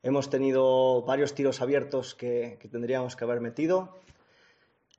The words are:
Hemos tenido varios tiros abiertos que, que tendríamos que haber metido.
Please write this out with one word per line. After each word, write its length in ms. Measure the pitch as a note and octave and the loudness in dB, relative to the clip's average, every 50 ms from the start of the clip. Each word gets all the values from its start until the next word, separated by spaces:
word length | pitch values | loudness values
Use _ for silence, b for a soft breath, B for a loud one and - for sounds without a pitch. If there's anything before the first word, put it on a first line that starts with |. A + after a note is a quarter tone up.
Hemos 300 | _ B2+ C3+ C#3+ C#3 C#3 | _ 0 0 0 0 0
tenido 720 | - C3+ C3+ C3+ C3 C3 C3 C3 C3 C3 C3 C3 B2+ B2 A2 | -2 0 2 2 4 4 4 4 6 4 4 4 4 2 2
varios 320 | B2 C3 C#3 D3 C#3+ C#3+ | 0 0 0 0 0 0
tiros 260 | - C#3 C3+ B2 - | 0 0 0 0 0
abiertos 540 | B2+ B2+ C#3+ C#3+ C#3+ C#3+ C#3+ C3+ A#2+ - - | -2 0 0 0 0 0 -4 -4 -4 -6 -12
que, 420 | _ - B2 A#2+ A#2+ A#2 A#2+ A#2 - | _ -6 -4 -2 -2 -2 -4 -8 -14
que 80 | - G#2 | -20 -12
tendríamos 480 | - A#2 A#2+ A#2+ C3 C3 B2+ B2 B2 | -8 -6 -2 -2 -2 -2 -2 -4 -6
que 80 | - A#2+ | -6 -4
haber 160 | A#2 A#2+ A#2+ | -4 -2 -2
metido. 580 | A#2 A#2 A2+ - D3+ D#3+ F3+ F#3 F#3 F3+ b b b b b b b b b b b b b b b b b b b b _ | -4 -6 -4 -2 0 2 2 0 0 -4 b b b b b b b b b b b b b b b b b b b b _